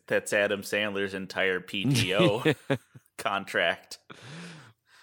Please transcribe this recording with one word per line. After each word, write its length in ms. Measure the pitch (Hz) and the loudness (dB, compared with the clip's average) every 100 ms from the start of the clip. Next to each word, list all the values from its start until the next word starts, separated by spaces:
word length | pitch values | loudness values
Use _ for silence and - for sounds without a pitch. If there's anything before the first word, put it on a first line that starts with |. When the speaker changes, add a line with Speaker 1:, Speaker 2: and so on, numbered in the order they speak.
| - | -2
Speaker 1:
that's 260 | 104 - | 0 2
Adam 300 | 107 101 101 | 2 2 0
Sandler's 500 | 101 104 107 98 98 | 0 -2 0 0 -2
entire 460 | 95 92 - 95 92 | -4 -6 0 0 0
Speaker 2:
<laughs> 0 | |
Speaker 1:
P 240 | - 104 | -2 -2
T 300 | 104 131 92 | 0 2 2
O 280 | 95 - 107 156 139 - 135 - - - - | 4 4 4 0 0 -2 -4 -4 -20 -18 -6
contract. 800 | - 98 95 107 87 95 - - - - 120 160 175 160 123 _ _ - | -2 -2 -2 0 2 0 -8 -18 -18 -20 -16 -16 -16 -18 -20 _ _ -20